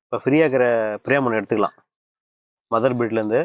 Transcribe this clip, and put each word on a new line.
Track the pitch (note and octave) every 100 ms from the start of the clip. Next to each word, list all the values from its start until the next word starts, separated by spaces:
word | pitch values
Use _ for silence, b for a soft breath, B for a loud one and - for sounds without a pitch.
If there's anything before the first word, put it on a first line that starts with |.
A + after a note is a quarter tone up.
இப்ப | _ A2
ஃப்ரீயா | - D3
இருக்கிற | D#3+ C3 B2 A#2 A2 G#2
ஃப்ரேம் | - C#3 B2+
ஒண்ணு | A2
எடுத்துக்கலாம். | G2+ A2 G2 - _ _ _ _ _ _ _ _ _
மதர் | A2+ B2+ B2
பெட்ல | A#2 A2
இருந்து | G#2+ A#2